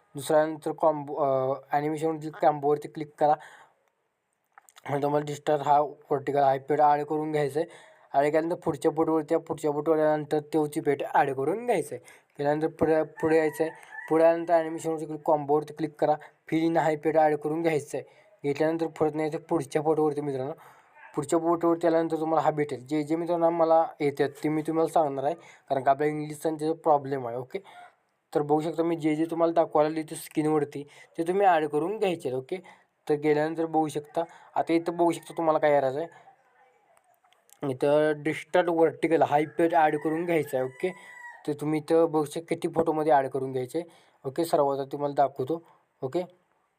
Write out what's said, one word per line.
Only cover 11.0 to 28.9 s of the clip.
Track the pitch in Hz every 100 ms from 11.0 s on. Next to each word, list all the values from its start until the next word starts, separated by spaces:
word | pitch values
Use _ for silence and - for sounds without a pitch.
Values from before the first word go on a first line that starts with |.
| -
ॲड | 175 143
करून | 135 139 208 240
घ्यायचा | 196 -
आहे. | 120 - - _ -
केल्यानंतर | 143 151 156
पुढे, | 156 156 160
पुढे | 156 - 160 160
यायचं | 156 151
आहे. | 160 - - - -
पुढे | 160
आल्यानंतर | 165 170 170
ॲनिमेशनवरती | 170 160 165 160 160 156
क्लिक, | 156
कॉम्बोवरती | 156 151 143 151 151
क्लिक | 147 156
करा, | - 151 151 - _ -
fill | 160 165
in | 165
हा | 156
इफेक्ट | 156 160 156
ॲड | 156
करून | 147 151 156
घ्यायचा | 165 151 127 135
आहे. | - _ _ _
घेतल्यानंतर | 143 143 156 165 160
परत | 156 156
नाही | 151 156
यायचं | 160
पुढच्या | 165 165 135 156
फोटोवरती | 151 156 151 143
मित्रांनो, | 147 135 131 160 - - _ _ -
पुढच्या | - 147 170
फोटोवरती | 160 170 170 165 170
आल्यानंतर | 165 165 156
तुम्हाला | 156 160
हा | 147
भेटेल. | 151 147 123 127
जे | 151
जे | 147 165
मित्रांनो | 170 170 170
मला | 170 165 160 160 -
येतात | 143 139 139 143
ते | 151
मी | 156
तुम्हाला | 156 160 160
सांगणार | 175 151 139
आहे, | 139
कारण | 170 - - - 135
का | 131
आपल्या | 139 151
इंग्लिशचा | 151 151 147 160
आणि | 156
त्याचा | 151
प्रॉब्लेम | 160 165 147 135 139 120
आहे. | 120
ओके, | 127 - - - - _ _ _ _
तर | 160
बघू | 147 151
शकता | 160 156
मी | 165